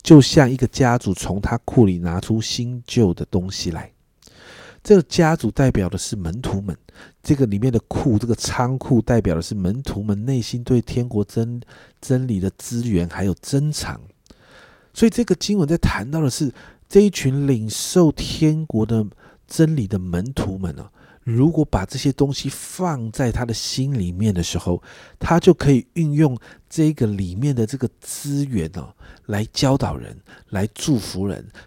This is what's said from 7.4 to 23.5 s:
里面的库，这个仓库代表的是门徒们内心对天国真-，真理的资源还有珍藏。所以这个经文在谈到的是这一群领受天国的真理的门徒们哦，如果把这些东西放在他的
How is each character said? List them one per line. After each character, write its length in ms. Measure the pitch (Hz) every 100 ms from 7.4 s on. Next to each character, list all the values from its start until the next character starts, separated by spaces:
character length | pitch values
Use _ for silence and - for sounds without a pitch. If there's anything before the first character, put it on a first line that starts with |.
| 117
里 120 | 101
面 140 | 127
的 80 | 113 _
库， 300 | - 139 104
这 80 | 117
个 80 |
仓 420 | 110 - - 123 131
库 240 | - 117
代 200 | - 117
表 140 | 98
的 60 | 82
是 140 | -
门 280 | 107 90 123
徒 200 | - 101
们 220 | 107 101
内 160 | 120 131
心 220 | - 120
对 180 | 120 123
天 260 | - 123 120
国 160 | 104
真-， 360 | 101 117 117 120 - - - _
真 280 | - 127 127
理 100 | 98
的 120 | 92 -
资 280 | - 120 120
源 220 | 90 87
还 160 | -
有 100 | 98 85
珍 320 | - 139 151
藏。 280 | - - 58 95 _ _ _ _ - - _ _
所 140 | - 233
以 40 |
这 140 | -
个 100 | 196
经 220 | 180 - 208
文 100 | 147
在 100 | 170
谈 300 | - - 120
到 100 | 160
的 80 | 139
是 240 | - 139 - - _ _
这 120 | 202
一 80 | 208
群 380 | - 135 139 139
领 240 | 117 110
受 420 | - - 180 160
天 540 | - - - 156 156 156
国 180 | 110
的 200 | 107 113 104 - - _ _
真 280 | - 160
理 120 | 151 98
的 120 | 95
门 240 | 92 87 117
徒 240 | - 98 95
们 200 | 90 69
哦， 120 | - _ - _
如 280 | 120 117 156
果 140 | 156
把 220 | 147 98 92
这 100 | 131
些 160 | 143
东 220 | - 143
西 160 | 135 139
放 600 | - - - 180 135 113
在 180 | 127 123
他 160 | 113
的 80 | 120